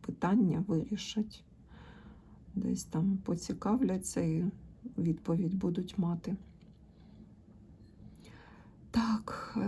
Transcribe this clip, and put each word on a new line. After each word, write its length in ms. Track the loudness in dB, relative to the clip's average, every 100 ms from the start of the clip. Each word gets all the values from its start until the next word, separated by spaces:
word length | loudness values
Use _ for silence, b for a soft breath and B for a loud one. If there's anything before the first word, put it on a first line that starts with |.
питання 640 | -8 -2 4 6 6 4 2
вирішать. 760 | 2 2 -2 -2 -2 -2 -6 -20 -20 B B B B B B B B -8
Десь 300 | -4 0 -2
там 340 | 0 2 2 2
поцікавляться 960 | 0 -2 -2 -2 2 4 4 0 -2 0
і 240 | 2 2 0 -2 -10 -14 -8 -2
відповідь 560 | 0 0 0 0 2
будуть 440 | 0 0 0 -2 0
мати. 380 | 0 0 -2 -6 -8 -20 -20 -20 -20 -20 -20 -20 -20 -20 -20 -20 -20 -20 -20 -20 -20 B B B B B B B 0
Так, 680 | 2 4 2 0 -8 -4 -2